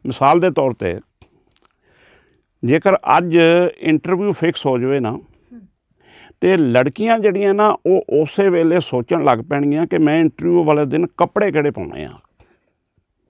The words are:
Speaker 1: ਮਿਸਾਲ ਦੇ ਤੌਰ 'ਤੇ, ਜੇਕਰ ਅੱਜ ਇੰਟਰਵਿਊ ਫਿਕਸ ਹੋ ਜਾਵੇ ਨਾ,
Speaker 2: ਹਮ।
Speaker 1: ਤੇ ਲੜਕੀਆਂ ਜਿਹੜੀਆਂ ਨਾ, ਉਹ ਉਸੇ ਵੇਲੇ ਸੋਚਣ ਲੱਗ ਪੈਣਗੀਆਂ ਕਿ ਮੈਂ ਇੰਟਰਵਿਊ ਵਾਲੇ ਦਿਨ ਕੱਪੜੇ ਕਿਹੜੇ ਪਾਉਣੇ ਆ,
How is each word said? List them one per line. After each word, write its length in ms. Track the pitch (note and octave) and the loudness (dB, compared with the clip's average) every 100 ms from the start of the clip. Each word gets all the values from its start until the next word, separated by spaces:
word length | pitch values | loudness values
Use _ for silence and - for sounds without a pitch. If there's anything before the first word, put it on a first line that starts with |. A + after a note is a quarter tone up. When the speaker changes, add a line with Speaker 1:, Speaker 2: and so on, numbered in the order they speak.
| - | -12
Speaker 1:
ਮਿਸਾਲ 340 | B2 C#3 E3+ | -2 2 2
ਦੇ 120 | F3+ | 0
ਤੌਰ 200 | D3 C3+ | 0 -2
'ਤੇ, 280 | A2+ F#2+ F#2 - _ _ _ _ _ _ _ _ _ _ _ _ _ _ _ A#2+ | -4 -6 -6 -12 _ _ _ _ _ _ _ _ _ _ _ _ _ _ _ -2
ਜੇਕਰ 300 | D#3+ G3 - | 0 2 0
ਅੱਜ 420 | - D#3 F3 E3+ E3 E3+ F3+ - | 2 0 2 2 4 4 0 -2
ਇੰਟਰਵਿਊ 540 | - D#3 E3 F3+ G3+ | -2 -2 0 -4 -2
ਫਿਕਸ 340 | E3 E3 - C#3+ | -2 -4 -2 -4
ਹੋ 120 | B2+ | -2
ਜਾਵੇ 220 | B2+ C#3 | -2 -2
ਨਾ, 120 | A2+ | -4
Speaker 2:
ਹਮ। 480 | B2+ - _ _ A#3+ F#3+ _ _ _ _ - - _ | -8 -14 _ _ -20 -20 _ _ _ _ -20 -20 _
Speaker 1:
ਤੇ 160 | F3+ F#3 | 0 2
ਲੜਕੀਆਂ 640 | C#3 A#2+ C3+ - A3 A3+ | 2 2 2 -2 -2 2
ਜਿਹੜੀਆਂ 340 | G#3 F#3+ G3+ | 0 0 0
ਨਾ, 240 | G3+ G#3+ - - | 2 2 0 0
ਉਹ 360 | F#3 - C#3+ | 0 0 -2
ਉਸੇ 280 | D3+ - G3 | 0 0 0
ਵੇਲੇ 300 | F3 E3 F3 | 2 2 0
ਸੋਚਣ 440 | - B2+ A#2+ E3+ | -2 -6 -2 0
ਲੱਗ 160 | C#3+ A#2 | 2 0
ਪੈਣਗੀਆਂ 480 | C#3 C#3+ C#3+ D3+ E3+ | -2 -4 -2 -2 -2
ਕਿ 100 | E3+ | 0
ਮੈਂ 220 | D3+ D#3 | 2 2
ਇੰਟਰਵਿਊ 440 | D#3+ - E3+ F3 | 0 -2 -2 0
ਵਾਲੇ 220 | D#3 D3+ C#3+ | 2 0 0
ਦਿਨ 220 | D#3 F3 - | -2 -4 -2
ਕੱਪੜੇ 340 | E3+ - G3+ | -2 0 -2
ਕਿਹੜੇ 200 | D#3 C#3+ | 0 -4
ਪਾਉਣੇ 340 | - F#2 - C#2+ | -6 -12 -12 -14
ਆ, 60 | - _ _ _ _ _ _ _ _ _ _ | -16 _ _ _ _ _ _ _ _ _ _